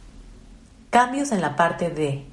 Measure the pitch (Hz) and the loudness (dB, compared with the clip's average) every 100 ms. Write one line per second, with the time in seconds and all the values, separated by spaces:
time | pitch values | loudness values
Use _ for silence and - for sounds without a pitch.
0 | - - - - - - - - - 233 | -20 -20 -20 -20 -20 -20 -20 -20 0 2
1 | 247 277 285 202 151 139 170 170 170 151 | 4 0 -2 0 0 2 0 0 -4 -2
2 | 147 139 - | -2 -4 -8